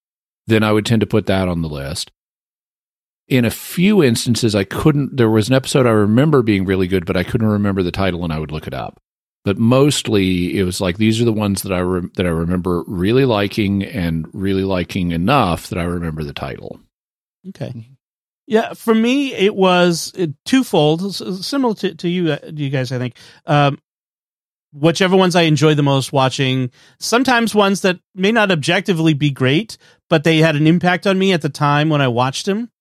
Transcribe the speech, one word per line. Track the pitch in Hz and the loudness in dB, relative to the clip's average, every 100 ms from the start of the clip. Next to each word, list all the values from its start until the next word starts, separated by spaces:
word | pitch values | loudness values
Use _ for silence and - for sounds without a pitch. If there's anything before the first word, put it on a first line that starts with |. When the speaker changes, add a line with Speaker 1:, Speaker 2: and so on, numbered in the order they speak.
| _ _ _ _ - | _ _ _ _ 0
Speaker 1:
then | 110 | 2
I | 107 | 4
would | 107 | 2
tend | 104 113 | 2 0
to | 101 | 2
put | 110 95 | 0 0
that | 95 92 | -2 -2
on | 85 | -4
the | 80 | -6
list. | 73 69 - - _ _ _ _ _ _ _ _ _ _ _ - | -8 -8 -10 -12 _ _ _ _ _ _ _ _ _ _ _ -2
In | 131 | 0
a | 110 | 0
few | - - - 190 208 | -2 -6 0 2 4
instances, | 135 113 127 110 117 | 4 2 0 0 0
I | 101 | 0
couldn't, | 95 - 156 147 131 135 | -2 0 2 2 0 0
there | 110 | 2
was | 110 107 | 2 2
an | |
episode | 131 - 143 120 | 0 2 2 4
I | |
remember | 107 101 113 156 139 | 4 4 4 4 4
being | 113 98 | 2 2
really | 95 95 90 | 0 0 0
good, | 95 | -2
but | 85 | -2
I | 90 | -2
couldn't | 87 123 107 | -2 0 0
remember | 104 101 98 | 0 0 -2
the | 87 | -2
title | 98 95 87 | -2 -2 -2
and | 87 | -4
I | 78 | -6
would | 76 | -8
look | 76 - | -10 -10
it | |
up. | 67 - - _ _ _ _ | -10 -10 -14 _ _ _ _
But | 101 101 | -4 0
mostly | 113 131 147 - - 104 92 90 87 92 | 2 4 4 2 0 0 2 0 -2 -2
it | |
was | 92 90 | -2 -2
like, | 95 95 | -4 0
these | 110 110 | 0 2
are | 117 | 0
the | |
ones | 107 104 98 | 0 -2 -2
that | 98 | -4
I | 90 | -4
rem-, | 90 92 87 - | -2 -2 -4 -4
that | |
I | 90 | -2
remember | 82 85 90 90 87 - | -2 -2 -2 -2 -4 -4
really | 92 95 131 135 | -4 0 2 2
liking | 104 101 113 98 98 | 0 -2 -2 -2 -2
and | - 104 85 80 78 | -4 -4 -4 -4 -6
really | - 95 95 | -6 -2 -2
liking | 95 90 85 101 87 | -2 -2 -2 -4 -2
enough | 85 95 143 95 80 - | -2 0 2 0 -2 -6
that | 90 | -6
I | |
remember | 85 87 85 78 | -4 -4 -6 -8
the | 71 | -8
title. | - 67 55 50 - _ _ _ _ _ _ 185 | -8 -10 -10 -14 -18 _ _ _ _ _ _ -20
Speaker 2:
Okay. | - 123 | -14 -12
Speaker 3:
Mm-hmm. | 120 117 135 _ _ _ _ - | -12 -18 _ _ _ _ _ -4
Speaker 2:
Yeah, | - - | -2 -2
for | - 233 | -4 0
me, | 220 233 277 277 | 2 2 0 -2
it | 151 190 | 0 0
was, | 190 185 180 180 165 - - | 2 2 4 2 0 -4 -6
uh, | 170 - - | -6 -6 0
twofold, | 262 254 170 151 165 | 0 2 2 2 2
s-, | 196 175 | -4 -8
s-, | 220 190 - | -10 -10 -6
similar | 277 247 | -2 -2
to, | 208 185 - | -2 -6 -4
to | 175 | -4
you, | 180 165 | -2 -2
uh, | 143 - | -4 -8
you | 151 139 | -8 -4
guys, | 139 123 | -4 -4
I | 127 | -6
think. | 123 - - - | -8 -10 -20 -12
Um, | - 147 143 143 _ _ _ _ _ _ _ _ _ | -2 2 2 -2 _ _ _ _ _ _ _ _ _
whichever | 143 160 170 185 190 | -2 0 2 2 4
ones | 180 175 | 4 4
I | |
enjoy | 165 147 151 | 4 4 2
the | 147 | 2
most | 143 135 - | 2 0 0
watching, | 143 131 - 131 131 127 _ _ _ | 0 0 0 -2 -2 -4 _ _ _
sometimes | - 233 262 240 226 | -2 0 2 2 2
ones | 208 196 196 | 2 2 2
that | 190 180 _ | 0 -2 _
may | 185 190 | -2 0
not | 226 202 | 2 2
objectively | 160 135 185 - 165 160 | 0 0 0 0 0 2
be | 143 147 | 2 0
great, | 127 127 156 226 - _ _ - | 0 0 0 -2 -12 _ _ -2
but | 160 | 0
they | 165 160 | 2 4
had | 160 147 | 4 4
an | 156 | 2
impact | 175 180 180 202 | 2 2 0 0
on | 190 | 0
me | 190 | 2
at | 170 | 0
the | 147 | -2
time | - 147 147 156 | -2 0 2 2
when | 147 | 2
I | 131 | 0
watched | 117 131 - 202 | 0 -2 -2 -4
them. | 202 240 _ | -4 -6 _